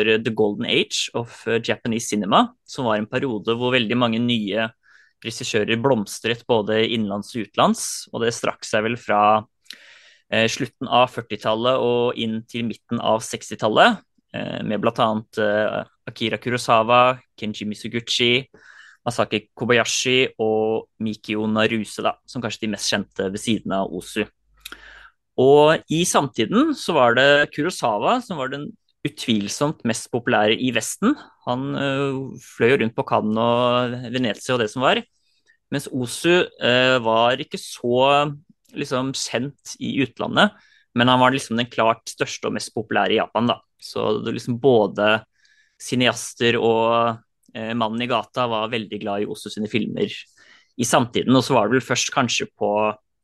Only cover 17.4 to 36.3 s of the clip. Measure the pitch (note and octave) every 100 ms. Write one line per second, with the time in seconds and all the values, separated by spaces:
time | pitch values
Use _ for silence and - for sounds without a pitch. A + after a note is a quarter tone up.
17.4 | G#2+ G#2+ G#2 G2+ A2+ A#2 A#2 - A#2+ B2
18.4 | C3 - - - - _ A#2+ A#2 G#2 G#2+
19.4 | - - A#2 A#2+ A2 - C3 B2+ C3 -
20.4 | A2 A2 A2 A2 - - A2 G#2 - G#2+
21.4 | A2 G#2+ A2 A2+ G2+ - G#2+ - - C3
22.4 | A#2 - A2+ G2+ - G#2 F#2+ - F#2+ G2+
23.4 | - G#2+ F2 F#2+ G2 F2+ - A2 G#2 _
24.4 | _ _ - - - - - _ _ -
25.4 | C3 D3 D3+ E3 - D#3 F3+ G3+ C#3 -
26.4 | A2 G3 D#4+ C4 - D#3+ A#2+ A#2+ C#3 C#3+
27.4 | D3 - D#3+ - B2+ G#2 D3 B3+ - D#3+
28.4 | C3 C#3+ D3 - _ _ - - - G#2+
29.4 | G2+ - D3 D#3 A#2 A2 - B2 B2 A2
30.4 | G#2+ A2 B2+ A#2 - - G#3+ D4+ - _
31.4 | - B2 C#3 C#3 C#3 C3+ C#3 C3 C3+ -
32.4 | - - A#2 C#3 A2+ - - A2+ G#2+ A2
33.4 | A#2 A#2+ B2 B2 B2 B2 B2 B2+ A#2+ G2+
34.4 | - B2+ G#2+ B2+ C#3 A3 - _ _ _
35.4 | _ _ _ C#3 - C3+ A#2+ - E3+